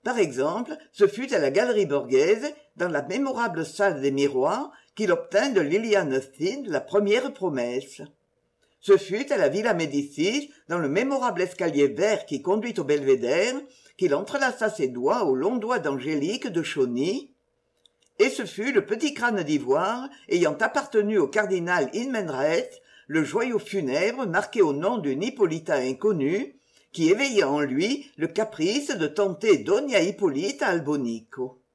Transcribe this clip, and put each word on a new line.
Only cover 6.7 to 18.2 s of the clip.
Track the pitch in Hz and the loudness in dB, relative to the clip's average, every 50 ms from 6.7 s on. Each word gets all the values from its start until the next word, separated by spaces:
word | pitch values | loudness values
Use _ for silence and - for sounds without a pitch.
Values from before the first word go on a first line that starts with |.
| 160 - | -4 -4
première | - - - 202 208 202 208 247 254 269 | -4 0 0 2 2 4 2 2 2 -2
promesse. | - - 185 170 147 127 120 120 123 131 131 - - - 151 - _ _ _ _ _ _ _ _ _ _ _ _ _ _ | -6 -6 -6 -4 -2 -2 -4 -2 -4 -6 -8 -8 -18 -18 -20 -20 _ _ _ _ _ _ _ _ _ _ _ _ _ _
Ce | - - 196 | 6 6 6
fut | 180 - - 185 220 277 277 | 6 6 -2 -6 -6 -2 -2
à | 277 | 0
la | 208 160 139 | 2 2 2
Villa | 143 202 220 240 190 | 0 0 0 0 0
Médicis, | 170 160 147 135 143 139 - - 147 160 196 240 294 285 - - _ _ - | 0 -2 -2 -2 -4 -4 -4 -4 0 0 0 0 -2 -4 -6 -18 _ _ -4
dans | 165 175 | -2 -2
le | 156 135 | 0 0
mémorable | 147 196 247 277 277 262 247 240 185 170 | 0 0 0 0 0 0 -2 -2 -2 -2
escalier | 180 180 - - 180 165 143 143 143 | -4 -4 -2 -4 -2 0 4 4 2
vert | 135 - 131 185 220 214 - - | 2 2 0 0 0 0 -2 -2
qui | - 147 127 | -6 -8 -4
conduit | - 180 196 220 208 240 - 196 | 0 0 0 0 0 -4 -4 -4
au | 151 | 0
belvédère, | 135 147 143 139 135 131 120 117 120 143 170 202 247 254 277 285 - _ _ _ _ _ - | 0 0 2 4 2 2 4 4 0 2 2 2 0 -2 -6 -10 -12 _ _ _ _ _ -2
qu'il | 190 160 143 | 0 0 2
entrelaça | 156 202 - - 277 269 254 254 - 220 208 | 0 -2 -4 -2 -2 0 -2 -2 -2 -4 -4
ses | - - 147 127 | -2 -2 -4 -2
doigts | 123 123 123 147 214 247 208 | -2 -2 0 0 0 2 2
aux | 151 131 | 0 0
longs | 127 147 202 254 240 | 0 0 -2 -2 -2
doigts | 214 226 254 226 | -2 -2 -2 -2
d'Angélique | - 151 139 131 123 151 156 143 143 175 226 247 - | -2 -2 -4 -4 -4 -4 -2 -2 -2 -2 -4 -4 -6
de | 247 170 170 | -4 -4 -2
Chauny, | 151 - - 147 131 123 120 123 139 175 208 285 - - _ _ _ _ _ _ _ _ _ _ _ _ _ _ _ _ _ | -4 -2 0 0 0 0 0 -2 0 -2 -2 -4 -8 -12 _ _ _ _ _ _ _ _ _ _ _ _ _ _ _ _ _
et | - | 2